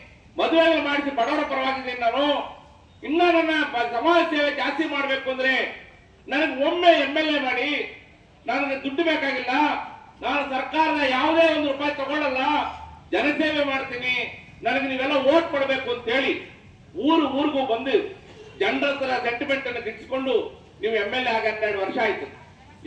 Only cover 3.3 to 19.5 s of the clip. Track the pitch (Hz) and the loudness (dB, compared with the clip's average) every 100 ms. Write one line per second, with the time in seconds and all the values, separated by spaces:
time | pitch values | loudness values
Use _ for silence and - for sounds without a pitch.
3.3 | 330 320 311 - 240 226 233 311 339 330 | 4 4 0 0 0 -2 0 4 4 4
4.3 | 302 285 269 277 285 294 285 269 269 262 | 2 0 0 -2 -2 -2 -2 -2 -2 -2
5.3 | 254 262 254 - - - - - - - | -2 0 0 -2 -8 -18 -20 -20 -18 -4
6.3 | 285 302 262 302 349 349 302 277 311 311 | 0 0 2 0 4 6 6 4 0 0
7.3 | 285 262 247 285 269 - - - - - | 0 0 -2 -2 -4 -6 -12 -20 -20 -20
8.3 | - - 269 277 269 269 277 330 294 277 | -14 -4 -2 -2 -4 -4 0 0 2 0
9.3 | 254 247 269 302 - - - - - 233 | -2 -2 0 2 0 -8 -14 -20 -8 -4
10.3 | 285 269 262 - 311 311 294 262 254 302 | -2 -2 -4 -2 0 2 2 0 2 2
11.3 | 330 330 302 294 269 294 285 269 302 277 | 6 6 4 0 -2 -2 -2 -4 -2 -2
12.3 | 262 277 294 - - - - - 185 285 | 0 0 0 -2 -8 -16 -18 -4 0 0
13.3 | 285 302 302 277 269 - 247 247 247 - | 0 0 0 0 -2 -4 -6 -2 -2 -4
14.3 | - - - 220 269 269 262 277 277 262 | -10 -20 -6 -2 0 -2 -2 0 2 4
15.3 | 330 330 285 269 254 240 233 226 262 262 | 4 4 0 0 -2 -2 -6 -2 0 0
16.3 | - - - - - - 165 277 330 277 | -4 -6 -20 -20 -20 -14 -2 2 4 2
17.3 | 262 302 277 240 226 262 208 - - - | 2 0 0 0 -2 2 0 0 -10 -20
18.3 | - - - - 269 285 277 262 247 247 | -20 -12 -4 -2 0 0 -2 -2 -2 -2
19.3 | 240 277 | -4 -2